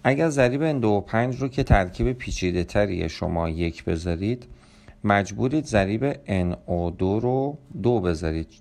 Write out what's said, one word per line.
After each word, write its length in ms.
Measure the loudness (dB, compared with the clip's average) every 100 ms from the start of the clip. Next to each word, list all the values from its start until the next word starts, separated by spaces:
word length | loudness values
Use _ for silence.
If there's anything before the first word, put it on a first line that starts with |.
اگر 240 | 0 2 2
ضریب 340 | 4 4 4
ان 180 | 0 2
دو 200 | 2 2
پنج 400 | 2 0 0 -2
رو 80 | -4
که 140 | -2
ترکیب 500 | 4 4 4 0 -2
پیچیده 520 | -2 -6 -2 0 0
تریه 440 | 0 0 0 0 -4
شما 400 | -4 -4 -2 -2
یک 360 | -2 -4 -4
بذارید، 640 | -4 -2 -2 -2 -2 -4 -8 -20 -20 -20 -20 -4
مجبورید 600 | 2 2 0 -2 -2 -2
ضریب 560 | 0 2 2 0 -2 -4 -4
ان 300 | 0 0 -4 -4
او 240 | -2 -2
دو 300 | -2 0 0
رو 380 | 0 0 -2 -6 -12 -4
دو 180 | 0 2
بذارید 480 | 0 -2 -2 -4 -8 -14